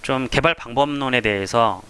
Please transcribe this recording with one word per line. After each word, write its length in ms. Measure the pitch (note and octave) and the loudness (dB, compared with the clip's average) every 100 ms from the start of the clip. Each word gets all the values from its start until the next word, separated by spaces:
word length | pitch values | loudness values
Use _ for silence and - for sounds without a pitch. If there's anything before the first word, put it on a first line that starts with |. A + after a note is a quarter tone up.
좀 260 | - C3 B2+ | -2 -4 0
개발 240 | - D3+ | 0 0
방법론에 680 | E3 - A#2+ C#3+ C#3+ C3+ B2+ | -2 -6 -2 0 0 0 0
대해서 600 | A2 G2+ G2 A#2 A#2 F#2 - | 0 0 0 2 2 2 -10